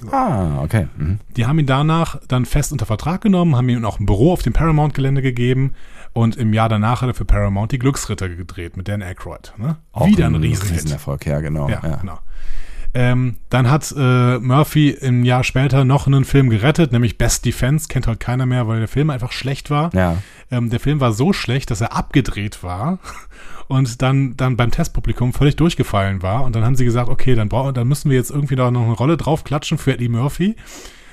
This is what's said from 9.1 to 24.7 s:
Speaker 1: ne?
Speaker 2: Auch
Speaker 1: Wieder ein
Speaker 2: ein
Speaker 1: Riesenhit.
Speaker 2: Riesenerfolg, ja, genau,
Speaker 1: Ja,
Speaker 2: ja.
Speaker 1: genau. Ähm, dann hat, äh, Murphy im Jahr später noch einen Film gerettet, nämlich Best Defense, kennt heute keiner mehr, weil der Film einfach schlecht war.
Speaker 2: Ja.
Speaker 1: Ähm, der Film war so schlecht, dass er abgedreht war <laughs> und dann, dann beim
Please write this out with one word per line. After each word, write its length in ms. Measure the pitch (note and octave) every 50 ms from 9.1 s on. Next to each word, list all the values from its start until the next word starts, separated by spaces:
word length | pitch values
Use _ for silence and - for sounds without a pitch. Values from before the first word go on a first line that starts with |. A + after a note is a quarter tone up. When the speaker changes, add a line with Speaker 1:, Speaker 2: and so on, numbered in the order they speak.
| F#2 - - F2+ - - - - - -
Speaker 1:
ne? 200 | G#2 D3+ D#3+ - - -
Speaker 2:
Auch 160 | - - - F3+
Speaker 1:
Wieder 180 | G#3+ F3 D#3+
ein 100 | D#3 D#2
Speaker 2:
ein 60 | D#2
Speaker 1:
Riesenhit. 360 | D#2 - - F#2 F#2 G2+ E2+ D#2+ -
Speaker 2:
Riesenerfolg, 420 | D#2 C#2+ C2+ - - C#2+ C#2+ -
ja, 140 | D2+ C#2+ D2
genau, 300 | D#2 D2+ D2+ D2+ C#2+ C#2+
Speaker 1:
Ja, 100 | D2 - -
Speaker 2:
ja. 120 | D#2+ D2 C#2
Speaker 1:
genau. 220 | F#2+ G2 D#2+ - - - - - - - - - - - - - - - -
Ähm, 400 | B2+ B2 B2 B2 B2+ B2+ B2 A2+ - - -
dann 180 | - B2 C3 A#2+
hat, 240 | C#3+ D#3 - - -
äh, 440 | D3 C#3 B2+ B2+ B2 B2 B2 B2 B2
Murphy 500 | G#2+ B2+ B2 C#3+ D#3 - - D#3 D3+ C#3+
im 340 | - - - C3 B2 B2 A#2+
Jahr 200 | B2 B2 B2+ B2+
später 420 | - - D#3 E3 D3 B2 C#3 C3+
noch 220 | B2+ C3 C#3+ - C#3
einen 180 | C#3 C#3 C3+
Film 240 | - - C#3+ C3+ B2+
gerettet, 420 | A2 G#2 G#2+ C#3+ D#3 - E3+ C3+
nämlich 280 | A#2+ A#2 A#2+ A2 - -
Best 260 | A#2+ A#2 - - -
Defense, 420 | B2 A2+ - - B2 D3 D#3 - -
kennt 200 | - C3 A2 A#2
heute 100 | A2+ -
keiner 300 | - - B2 B2+ C3 B2+
mehr, 200 | B2 B2+ A#2+ A2
weil 120 | A2+ A2+
der 80 | A2+ G#2
Film 240 | - C3 D3 D#3
einfach 200 | C#3+ A#2+ A2+ A#2+
schlecht 380 | - - - C3 C#3 - - -
war. 240 | D3 D3+ - E3+ -
Speaker 2:
Ja. 240 | F#2 F#2 F2 E2 F2+ G2+ - - - - -
Speaker 1:
Ähm, 220 | B2+ B2 A#2 A2+
der 80 | A2+ -
Film 200 | - C#3 D3 D3+
war 120 | C3+ A#2+
so 200 | A2 G2+ C3 F#3
schlecht, 380 | G3 - - - A#2+ C#3 - -
dass 120 | A#2+ F2+
er 140 | A#2 - -
abgedreht 680 | D3+ E3+ - - - - - - - G2+ G#2 - - -
war 340 | F2 F2 F#2 A2 D#3 F#3+ F#3 - - - - - - -
<laughs> 340 | - - - - - - -
und 340 | C3 C3+ C3+ B2 A2+ -
dann, 340 | C3 C3 C3+ C#3 C#3 C3 A2+ -
dann 200 | C3+ B2+ B2+ G#2+
beim 140 | B2+ A#2+